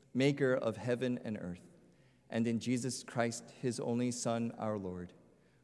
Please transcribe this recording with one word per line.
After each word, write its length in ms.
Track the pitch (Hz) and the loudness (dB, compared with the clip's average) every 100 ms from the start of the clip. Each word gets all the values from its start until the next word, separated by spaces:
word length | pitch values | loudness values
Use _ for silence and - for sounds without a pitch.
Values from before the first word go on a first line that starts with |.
| - | -6
maker 400 | 123 135 143 135 | 2 4 4 4
of 240 | 127 113 104 | 4 0 -2
heaven 400 | 117 123 127 123 | 0 0 0 -2
and 180 | - 107 | -4 -6
earth, 400 | 90 87 - - - _ - _ _ | -6 -8 -12 -20 -20 _ -20 _ _
and 180 | 113 117 | 0 2
in 120 | 117 | 2
Jesus 440 | 123 127 127 - | 2 0 0 -4
Christ, 460 | - 123 117 113 - - | -4 0 0 0 -10 -4
his 180 | 131 117 | -2 -2
only 320 | 123 120 123 | 0 2 0
Son, 400 | 120 123 117 117 - | 0 0 0 0 -2
our 200 | 110 107 | -4 -2
Lord, 360 | 95 90 87 - - _ _ _ | -4 -6 -10 -14 -20 _ _ _